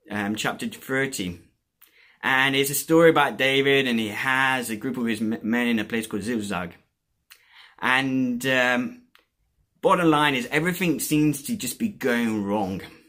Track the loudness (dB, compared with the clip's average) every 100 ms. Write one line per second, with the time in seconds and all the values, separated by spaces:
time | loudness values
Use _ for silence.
0 | -10 -6 -4 -4 -4 -6 -10 -10 -6 -4
1 | -4 -4 -8 -8 _ _ _ _ _ _
2 | _ _ -2 2 2 2 -2 -4 2 6
3 | 8 6 2 2 2 2 4 2 2 0
4 | -2 -4 -2 0 2 0 -4 -6 -6 -4
5 | -4 -2 -2 -4 -2 -2 0 0 -2 -4
6 | -4 -6 -4 -6 -4 -6 -6 -12 _ _
7 | _ _ _ -20 _ -20 -20 -4 0 2
8 | 2 0 0 0 0 2 2 2 -2 -10
9 | _ _ _ _ _ _ _ _ 2 4
10 | 4 4 4 0 -2 -2 -2 -2 -2 -2
11 | 0 2 2 0 -4 -6 -6 -4 -6 -4
12 | -2 0 0 -2 -2 -2 -2 -6 -10 -20